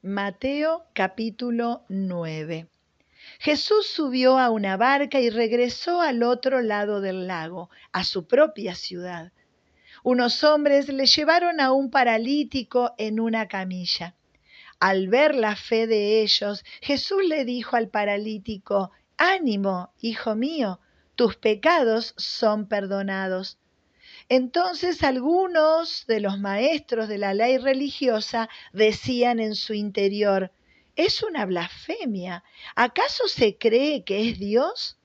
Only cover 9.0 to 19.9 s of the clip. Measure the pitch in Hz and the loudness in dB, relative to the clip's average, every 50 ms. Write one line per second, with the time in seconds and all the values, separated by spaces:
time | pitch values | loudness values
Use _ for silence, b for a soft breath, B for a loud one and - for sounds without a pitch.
9 | 175 180 175 170 165 180 _ _ _ _ _ b b b b b b b b b | -10 -10 -12 -12 -14 -16 _ _ _ _ _ b b b b b b b b b
10 | b - 254 247 247 240 226 - - 302 302 302 294 294 277 277 277 285 277 269 | b 0 2 2 2 0 0 4 4 4 6 6 4 4 4 4 4 2 -2 2
11 | 269 254 - - 302 294 330 349 359 349 339 311 277 262 262 269 277 262 - 285 | 4 4 4 4 4 4 4 4 4 2 2 2 2 4 4 2 2 2 2 2
12 | 254 240 226 220 226 247 285 294 294 233 - 269 226 _ - 247 247 233 - - | 4 4 2 2 0 0 0 0 -2 -2 -4 -6 -6 _ 0 0 0 0 -2 -4
13 | 214 214 214 220 226 226 220 226 220 190 - 196 190 185 185 185 180 170 - - | -6 -4 -2 -2 -2 0 0 -2 -4 -4 -6 -8 -6 -6 -8 -6 -4 -4 -4 -4
14 | 175 170 - _ _ _ _ B B B B B B B B B - 190 196 190 | -6 -10 -14 _ _ _ _ B B B B B B B B B 2 2 2 2
15 | 190 185 208 247 294 311 302 269 220 214 208 185 - - 233 226 226 220 226 214 | 2 2 4 4 4 4 4 2 0 0 -2 -4 -4 -2 0 0 2 2 2 2
16 | 208 208 214 220 220 202 - - 208 202 208 196 - B B B B - 285 254 | 2 2 2 2 4 2 0 0 0 -2 -6 -6 -10 B B B B -2 -2 -2
17 | - - 392 392 392 349 311 311 269 233 247 247 220 - - 240 226 - - 214 | -2 -2 0 0 2 2 0 0 -2 -2 -4 -6 -6 -2 -2 -2 -2 0 -2 -2
18 | 208 202 202 202 214 220 220 214 196 - 214 190 - - 202 202 190 185 b b | 0 0 -2 -2 -4 -6 -8 -8 -8 -10 -10 -10 -6 -2 0 0 0 -2 b b
19 | b b _ - 302 359 392 381 339 262 208 196 196 196 190 180 180 - | b b _ 0 2 2 2 2 0 -2 0 0 0 -2 -2 -2 -6 -10